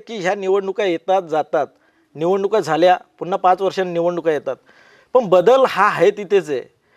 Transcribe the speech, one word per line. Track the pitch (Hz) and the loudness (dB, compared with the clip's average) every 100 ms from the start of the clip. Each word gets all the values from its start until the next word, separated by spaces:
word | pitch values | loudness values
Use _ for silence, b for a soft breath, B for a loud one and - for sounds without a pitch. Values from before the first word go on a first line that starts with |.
| 214 | -8
की | 220 | -6
ह्या | 180 202 | -4 -4
निवडणुका | 190 196 190 190 196 | -2 -2 -2 -4 -2
येतात | 165 - 190 | -4 -2 -2
जातात, | 165 151 139 160 131 _ _ _ _ 143 | 0 -4 -2 -4 -4 _ _ _ _ -6
निवडणुका | 170 196 196 214 | -2 -2 0 -2
झाल्या, | 151 151 180 180 - - | 0 2 2 2 -2 -14
पुन्हा | 160 190 | -8 0
पाच | 180 185 | 2 2
वर्षांनी | 190 196 180 | 0 -2 -4
निवडणुका | 170 170 175 160 | -2 -2 -2 -2
येतात, | 147 139 123 _ b b b b | -2 -4 -10 _ b b b b
पण | 254 202 | -2 4
बदल | 180 175 269 240 | 4 6 4 2
हा | 180 202 | 2 0
आहे | 156 185 | 4 0
तिथेच | 202 180 202 151 | 0 -2 -2 0
आहे. | 127 - _ b | -8 -8 _ b